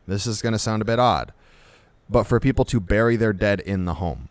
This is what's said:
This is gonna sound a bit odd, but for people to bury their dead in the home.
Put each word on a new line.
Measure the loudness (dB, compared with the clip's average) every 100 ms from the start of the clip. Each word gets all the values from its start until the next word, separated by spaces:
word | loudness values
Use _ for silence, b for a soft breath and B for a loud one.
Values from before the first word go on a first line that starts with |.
| -6
This | -4 -4
is | -4
gonna | -2 -2
sound | -2 -2
a |
bit | -2 2
odd, | 2 2 -4 -14 b b b b b b _
but | 0
for | 2 2
people | 2 2 0
to | 0
bury | 0 2 4 2
their | 2
dead | 2 0 0
in | -2 -2
the | -2
home. | -4 -4 -6 -12